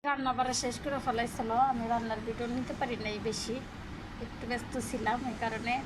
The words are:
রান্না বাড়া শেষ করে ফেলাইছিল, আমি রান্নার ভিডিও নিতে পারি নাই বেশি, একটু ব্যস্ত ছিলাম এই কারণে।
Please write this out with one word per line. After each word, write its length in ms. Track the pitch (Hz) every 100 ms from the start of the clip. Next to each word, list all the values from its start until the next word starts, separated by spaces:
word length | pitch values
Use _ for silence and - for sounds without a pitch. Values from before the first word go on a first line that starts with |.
| 285
রান্না 240 | 277 262 247
বাড়া 160 | 254 247
শেষ 120 | 247 240
করে 140 | 294 277 262
ফেলাইছিল, 440 | 226 233 - 226 226 269
আমি 120 | 240 226
রান্নার 280 | 233 226 220 233
ভিডিও 200 | 226 240 247
নিতে 180 | 254 285
পারি 160 | 262 214 214
নাই 120 | 208 214
বেশি, 280 | 214 - 254 - - - - - - 233
একটু 180 | - 233
ব্যস্ত 240 | 240 - 254 226
ছিলাম 280 | 240 214 240 262
এই 60 | 208
কারণে। 300 | 226 220 233 254